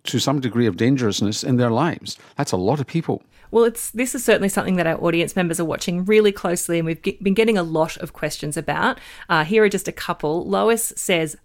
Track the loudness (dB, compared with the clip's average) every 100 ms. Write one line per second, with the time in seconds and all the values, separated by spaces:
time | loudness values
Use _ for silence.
0 | -4 -2 0 0 0 0 0 2 2 2
1 | 0 0 -2 -2 0 2 2 2 0 -2
2 | -10 -16 -12 -6 -2 0 0 0 -2 -4
3 | -4 -6 _ _ -2 2 2 0 -10 -4
4 | -4 -2 2 2 2 0 0 0 0 0
5 | 0 0 0 0 -2 -2 -2 -4 -4 -4
6 | 4 6 4 2 -2 -2 -2 -2 -2 -2
7 | -4 -2 0 2 2 2 0 0 0 -2
8 | -12 -8 -8 -6 -6 -6 -4 -2 -2 -2
9 | -12 -18 -2 0 4 4 4 2 -6 -8
10 | -8 -4 -2 -2 0 2 2 2 -2 -6
11 | 0 0 0 -6